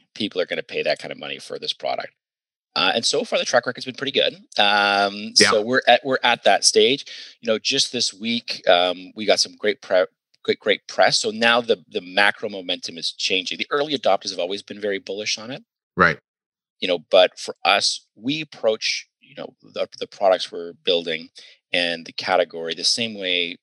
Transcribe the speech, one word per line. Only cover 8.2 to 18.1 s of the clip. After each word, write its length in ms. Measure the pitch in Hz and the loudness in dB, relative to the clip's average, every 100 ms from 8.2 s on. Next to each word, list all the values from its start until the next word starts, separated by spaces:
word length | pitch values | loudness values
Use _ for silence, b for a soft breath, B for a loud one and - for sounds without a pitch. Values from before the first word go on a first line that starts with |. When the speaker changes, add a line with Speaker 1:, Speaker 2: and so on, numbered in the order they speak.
| 113 117 - - - | -4 -4 -6 -4 2
Speaker 1:
um, 460 | 87 90 90 90 110 | 4 2 -2 -10 -4
we 100 | 98 | 0
got 140 | 90 | 2
some 160 | 92 87 | 0 -4
great 260 | 107 - | -4 -4
pre-, 260 | - 92 95 _ _ _ | 0 0 0 _ _ _
great, 160 | - - | -4 -2
great 280 | 110 92 - | -2 -2 -2
press. 320 | - 101 - | 2 4 2
So 100 | 113 | -2
now 320 | 110 117 120 | 0 2 2
the, 220 | 117 104 _ | 2 -2 _
the 140 | 104 | -10
macro 480 | 90 95 101 - 107 | -4 0 2 0 -6
momentum 480 | 101 90 87 - 82 | -8 -8 -8 -8 -10
is 160 | - | -10
changing. 460 | - - 95 87 85 | -6 -4 -2 -4 -6
The 80 | - | -4
early 280 | 147 151 127 | -4 -2 -2
adopters 340 | 101 98 98 | 0 0 -2
have 80 | 90 | -6
always 220 | 87 101 | -6 -6
been 200 | - 101 | -10 -8
very 180 | 101 98 | -6 -6
bullish 380 | 98 98 107 - | -8 -8 -6 -8
on 140 | 110 | -10
it. 120 | 156 - _ _ - | -16 -18 _ _ 2
Speaker 2:
Right. 240 | 87 - _ _ _ _ _ _ | 2 2 _ _ _ _ _ _
Speaker 1:
You 80 | 92 | -2
know, 100 | 87 - | -2 4
but 280 | 92 90 - | 6 6 2
for 160 | - - | -12 -2
us, 420 | 92 98 - - _ | 2 2 2 -4 _